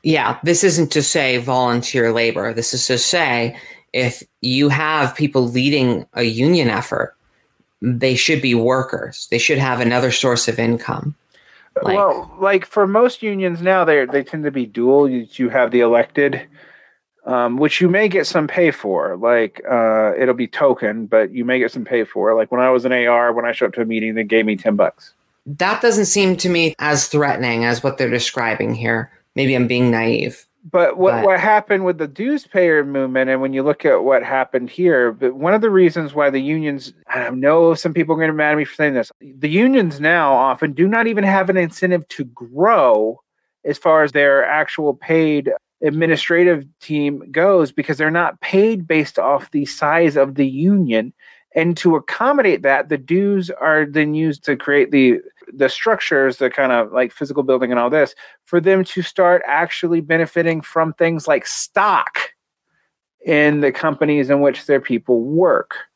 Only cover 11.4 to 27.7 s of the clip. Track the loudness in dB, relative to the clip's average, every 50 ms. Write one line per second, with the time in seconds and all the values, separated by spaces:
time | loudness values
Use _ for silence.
11.4 | _ _ _ _ _ _ _ -4 -2 0 0 2 2 0 0 -2 -8 -14 -8 -2
12.4 | 0 0 0 0 -2 -2 0 0 0 2 4 2 2 2 0 -4 -6 -6 -4 -2
13.4 | -2 -4 -4 -2 0 0 2 2 4 4 2 2 2 0 -2 -4 -2 -4 -8 -6
14.4 | -6 -4 -4 -4 -6 -4 -4 0 2 4 4 4 4 2 0 -4 -6 -8 -6 -4
15.4 | -4 -2 0 0 0 2 2 2 2 4 4 2 0 0 _ 0 0 0 -2 -6
16.4 | -10 _ _ -20 -20 -20 -20 -20 _ _ _ _ _ _ _ _ _ -4 -2 0
17.4 | 0 -2 0 0 0 0 0 2 2 2 2 2 0 2 0 -2 -2 0 -2 -2
18.4 | -2 -2 0 2 0 0 0 -2 -6 -4 -2 -2 -2 -4 -4 -2 0 2 2 2
19.4 | 0 -2 _ -12 -6 -2 0 0 2 2 2 2 0 0 0 0 0 0 0 -2
20.4 | -4 -6 -2 0 2 2 2 0 -2 -4 -4 -6 -4 0 2 2 2 2 -4 -6
21.4 | -4 -2 0 0 0 -2 -4 -8 -6 -4 -2 -2 -2 -2 -4 -2 0 2 2 2
22.4 | 0 0 0 0 2 2 2 2 0 0 0 0 2 2 2 2 2 0 0 -2
23.4 | -4 -4 -2 -2 -2 -4 -2 -4 -4 -4 -2 -4 -4 -4 -4 -4 -2 0 2 2
24.4 | 2 2 -2 -2 -2 -2 0 2 0 0 0 _ -20 -20 _ _ _ _ _ _
25.4 | _ -16 -6 -4 -2 -2 -2 0 0 0 2 2 0 0 0 0 2 0 0 0
26.4 | -2 -2 0 2 0 0 -2 -2 -2 -2 0 0 -2 -2 0 0 0 0 -2 -2
27.4 | -2 -2 -2 0 0 -2